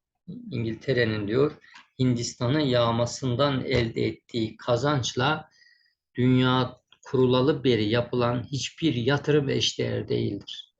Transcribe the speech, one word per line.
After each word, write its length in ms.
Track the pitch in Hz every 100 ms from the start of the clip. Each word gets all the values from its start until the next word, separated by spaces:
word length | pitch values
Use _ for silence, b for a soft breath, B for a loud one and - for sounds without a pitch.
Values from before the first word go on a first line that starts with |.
| _ _ -
İngiltere'nin 1000 | 247 240 127 113 110 - 123 117 107 101
diyor, 280 | 120 147 - B B B -
Hindistan'ın 600 | 127 120 117 - 120 151
yağmasından 1040 | 143 123 117 117 117 - 131 120 143 131
elde 420 | 123 127 113 113 113
ettiği 500 | - _ 120 110 -
kazançla 920 | - 120 143 147 117 - 131 156 - b b b b b _
dünya 680 | - 127 127 127 127 127 - _ _
kurulalı 600 | - 127 127 127 131 151
beri 240 | 131 113 107
yapılan 540 | 120 117 123 120 131
hiçbir 520 | 101 139 - - 160
yatırım 540 | 120 117 143 147 147 135
eşdeğer 600 | 123 117 - 120 113 107
değildir. 680 | 120 113 101 - - - _